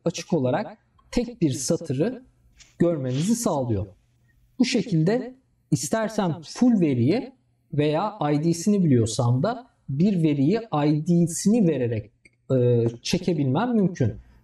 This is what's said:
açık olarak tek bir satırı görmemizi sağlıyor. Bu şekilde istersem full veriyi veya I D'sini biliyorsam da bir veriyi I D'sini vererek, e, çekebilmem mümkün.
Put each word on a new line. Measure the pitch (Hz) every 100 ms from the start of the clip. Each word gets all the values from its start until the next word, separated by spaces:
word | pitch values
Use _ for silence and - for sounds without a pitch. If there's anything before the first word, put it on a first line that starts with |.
açık | 170 - -
olarak | 165 127 151 208 214 _ _ -
tek | - 240 240
bir | 156
satırı | 127 - 165 170 131 202 254 - _ _ _ - -
görmemizi | 170 160 131 131 180
sağlıyor. | 233 233 151 127 104 92 - _ _ _ _ _ -
Bu |
şekilde | 247 240 - 160 160 240 240 254 _ _ -
istersem | 151 - 226 214 220 185 160
full | 151 - 254 220
veriyi | 160 123 120 214 247 - _ _ -
veya | 147 147 151 208 208 147
I | 147
D'sini | 165 165 214 208
biliyorsam | 170 123 110 - 120 127
da | 190 240 - _ -
bir | 135 196 185
veriyi | 160 139 139 220 226 151 147
I | 151 156
D'sini | 170 165 165 196 233 180
vererek, | 139 120 110 - _ - _ - 131
e, | 123 120 117 117
çekebilmem | - 175 - 165 135 139 247
mümkün. | 226 180 180 117 - - _